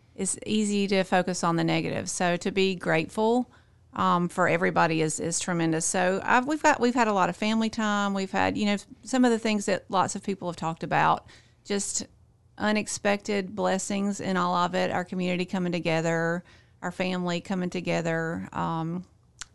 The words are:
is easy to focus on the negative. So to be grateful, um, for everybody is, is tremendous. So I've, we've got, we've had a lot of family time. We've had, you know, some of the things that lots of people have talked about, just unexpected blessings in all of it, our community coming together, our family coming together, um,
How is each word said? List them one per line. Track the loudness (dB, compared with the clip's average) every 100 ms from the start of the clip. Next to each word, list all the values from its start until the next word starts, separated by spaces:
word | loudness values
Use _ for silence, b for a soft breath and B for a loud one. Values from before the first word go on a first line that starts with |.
| _ -6
is | -6 -4 -2
easy | 0 2 2 2
to | 2
focus | 2 2 2 0
on | 0 2
the | 2
negative. | 0 -2 -4 -6
So | -2 0 0
to | -2
be | 0 0
grateful, | 0 0 0 0 0 2 2 0 b b b _
um, | -2 2 2 2
for | 2 2
everybody | 4 2 2 2 2
is, | 0 -2
is | -4 -4
tremendous. | -2 0 0 0 0
So | 0 0 0
I've, | 2 2 2
we've | 2
got, | 2 4
we've | 2 2
had | 2
a |
lot | 2 2
of | 0
family | 0 2 0
time. | 0 0 0 0
We've | -2 -2
had, | 2 2 2
you | 0
know, | 0 -4 -18
some | -2 2 4
of |
the | 4
things | 2 0 0
that | -2 0
lots | 0 0 -2
of |
people | -6 -6 -6
have | -4
talked | -6 -4
about, | -2 2 4 2 b b b _ -6
just | -4 -4 -6 -8 _ _ _ _ -4
unexpected | 0 0 -2 -2 0 0 -2 -4 -4 -2
blessings | 0 0 -2 -2 -2 -2
in | -2 0
all | 0 2
of | 0 0
it, | 0
our | -2
community | -4 -4 -2 -2 -2
coming | -2 -2
together, | -2 0 0 2 0 0 -2 b b b _
our | -8
family | -4 -2 -2 -2 -2
coming | -2 -4 -2
together, | -4 -2 -2 0 -2 -2 -6 -6
um, | -4 -4 -2 -4 -6 -8 _ _ -18 -18